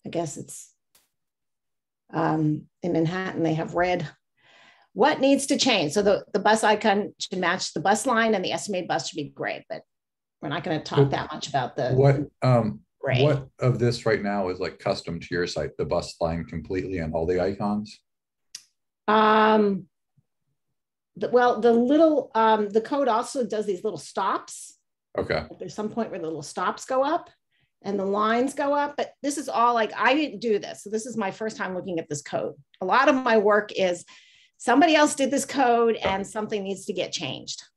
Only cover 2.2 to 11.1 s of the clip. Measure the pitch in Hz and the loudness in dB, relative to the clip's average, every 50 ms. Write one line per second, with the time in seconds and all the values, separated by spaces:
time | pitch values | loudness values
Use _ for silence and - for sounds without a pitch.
2.2 | 165 156 156 160 156 151 151 151 - _ _ _ - 180 170 165 165 160 180 185 | 0 0 0 2 2 0 0 -2 -6 _ _ _ -4 -2 0 2 0 0 -2 -4
3.2 | 185 185 - 139 165 160 160 156 - - 170 170 175 180 180 175 160 147 - _ | -6 -6 -4 -2 -2 0 0 -2 -4 -4 -2 0 0 0 0 -2 -4 -8 -12 _
4.2 | _ _ _ _ _ _ _ _ _ - _ _ _ _ _ 190 226 302 208 - | _ _ _ _ _ _ _ _ _ -20 _ _ _ _ _ 2 2 2 4 4
5.2 | 254 277 277 269 - - 285 240 - 262 233 190 147 151 - 208 202 202 190 - | 4 4 4 4 2 -2 0 2 2 2 2 2 2 0 0 2 4 4 2 2
6.2 | - _ - 208 190 208 220 220 - 214 214 208 220 214 196 208 196 - - _ | -2 _ -4 0 4 4 4 4 4 2 2 4 4 2 2 2 0 -4 -8 _
7.2 | - - 202 185 185 170 180 185 - - - 170 151 190 214 220 - 277 240 220 | -10 -8 -4 -2 0 0 0 -2 -4 -6 -6 -2 0 2 0 2 2 0 0 2
8.2 | 226 226 214 190 180 131 123 170 - 202 196 180 170 - 151 165 160 - - 160 | 2 2 0 0 0 -2 -4 -4 -4 -6 -6 -6 -4 -2 -4 -4 -4 -6 -8 -8
9.2 | 143 139 _ - - 101 78 - - _ - 78 - _ _ _ _ _ _ _ | -10 -10 _ -8 -6 -6 -6 -8 -10 _ -14 -14 -14 _ _ _ _ _ _ _
10.2 | _ _ _ _ - 127 143 175 - 180 156 151 - - - 143 139 139 | _ _ _ _ -8 -6 -6 -6 -4 -4 -4 -4 -4 -2 2 2 4 4